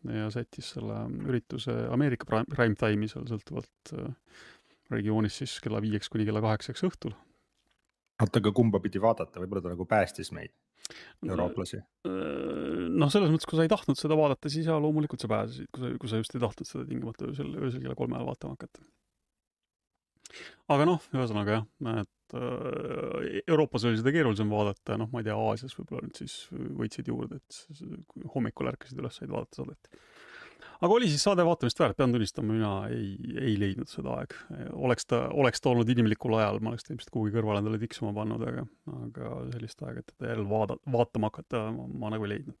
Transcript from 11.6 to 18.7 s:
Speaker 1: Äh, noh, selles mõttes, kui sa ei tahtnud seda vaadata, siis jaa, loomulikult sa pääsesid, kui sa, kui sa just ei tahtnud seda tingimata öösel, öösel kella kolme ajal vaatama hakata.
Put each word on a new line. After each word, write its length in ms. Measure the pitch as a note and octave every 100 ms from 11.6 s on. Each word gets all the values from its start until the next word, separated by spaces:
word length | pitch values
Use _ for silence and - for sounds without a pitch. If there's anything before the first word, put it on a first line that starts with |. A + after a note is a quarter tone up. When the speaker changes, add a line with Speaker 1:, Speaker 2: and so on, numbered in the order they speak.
| F#2 - - _ -
Speaker 1:
Äh, 760 | F#2+ D#2 C#2+ - - - F2 F2
noh, 220 | - D3
selles 160 | G3+ F3
mõttes, 160 | D#3 -
kui 100 | D#3+
sa 80 | E3
ei 20 |
tahtnud 260 | G#3 - C3+
seda 160 | D3+ D#3
vaadata, 320 | D3+ C3 D3+
siis 160 | D3 E3
jaa, 80 | D#3
loomulikult 400 | D3+ D3+ D3+ B2+
sa 80 | A2
pääsesid, 400 | G#2+ G#2+ B2+ -
kui 140 | -
sa, 60 | B2+ B2
kui 80 | B2
sa 80 | A2
just 100 | A2 B2+
ei 40 |
tahtnud 280 | A#2+ - -
seda 180 | - C3
tingimata 400 | B2 A#2+ A2+ -
öösel, 220 | C#3 C#3+ -
öösel 260 | C#3 B2
kella 140 | C3 C3
kolme 180 | B2 B2+
ajal 140 | B2+
vaatama 260 | C3 C#3+ C3+
hakata. 240 | -